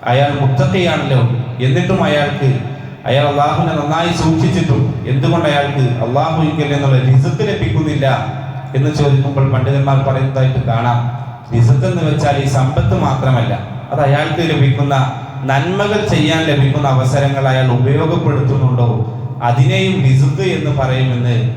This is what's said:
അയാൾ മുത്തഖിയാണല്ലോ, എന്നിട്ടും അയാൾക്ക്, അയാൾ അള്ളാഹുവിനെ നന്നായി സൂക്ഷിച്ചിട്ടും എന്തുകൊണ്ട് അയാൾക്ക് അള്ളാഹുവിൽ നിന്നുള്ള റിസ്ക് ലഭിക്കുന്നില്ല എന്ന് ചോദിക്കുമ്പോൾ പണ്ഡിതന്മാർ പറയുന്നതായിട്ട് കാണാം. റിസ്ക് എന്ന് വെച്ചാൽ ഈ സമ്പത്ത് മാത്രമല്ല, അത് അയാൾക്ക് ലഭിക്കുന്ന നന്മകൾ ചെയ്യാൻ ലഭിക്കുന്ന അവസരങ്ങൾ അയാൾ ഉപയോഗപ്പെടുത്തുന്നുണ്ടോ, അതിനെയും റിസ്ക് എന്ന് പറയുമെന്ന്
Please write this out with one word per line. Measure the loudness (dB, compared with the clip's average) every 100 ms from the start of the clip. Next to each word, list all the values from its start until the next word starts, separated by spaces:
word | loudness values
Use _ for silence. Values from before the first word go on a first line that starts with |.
| 0
അയാൾ | 2 2 0
മുത്തഖിയാണല്ലോ, | 0 2 0 2 0 0 0 2 2 0 -4 -4
എന്നിട്ടും | 0 0 0 0 0
അയാൾക്ക്, | 0 0 0 0 0 -4 -10 -12 -12 -2
അയാൾ | 0 0
അള്ളാഹുവിനെ | 0 0 0 -2 -2
നന്നായി | -2 -2 -2 0
സൂക്ഷിച്ചിട്ടും | 0 2 2 0 0 0 0 -2 -2
എന്തുകൊണ്ട് | 0 2 0 0
അയാൾക്ക് | 0 -2 0 0 0
അള്ളാഹുവിൽ | -2 0 0 0 0 0 -2
നിന്നുള്ള | 0 2 2 4
റിസ്ക് | 4 2 0 -2
ലഭിക്കുന്നില്ല | -2 -2 0 0 0 0 0 -4 -8 -10 -10 -6 -2
എന്ന് | -2 0
ചോദിക്കുമ്പോൾ | 2 2 2 0 2
പണ്ഡിതന്മാർ | 2 0 0 2 2 2
പറയുന്നതായിട്ട് | 0 0 0 0 0 0
കാണാം. | 0 0 0 -2 -6 -10 -14 -4
റിസ്ക് | 2 4 4 2
എന്ന് | 0 0
വെച്ചാൽ | 0 0 0
ഈ | 0 0
സമ്പത്ത് | 0 0 0 0 0
മാത്രമല്ല, | 0 0 0 0 -4 -6 -12 -8
അത് | -2 2
അയാൾക്ക് | 2 0 -2 0
ലഭിക്കുന്ന | 2 2 2 0 0 0 -4 -10 -8 -2
നന്മകൾ | 0 0 -2 0 0 0
ചെയ്യാൻ | 0 2 0 0
ലഭിക്കുന്ന | 2 2 2 2 2
അവസരങ്ങൾ | 2 0 0 0 0
അയാൾ | 2 2 2
ഉപയോഗപ്പെടുത്തുന്നുണ്ടോ, | 2 2 0 0 0 0 0 0 0 2 0 0 -4 -6 -10 -4 -2
അതിനെയും | 2 2 2 0 0 2
റിസ്ക് | 2 2 0 -2 -2
എന്ന് | -2 -2
പറയുമെന്ന് | 0 0 0 0 0 0 -2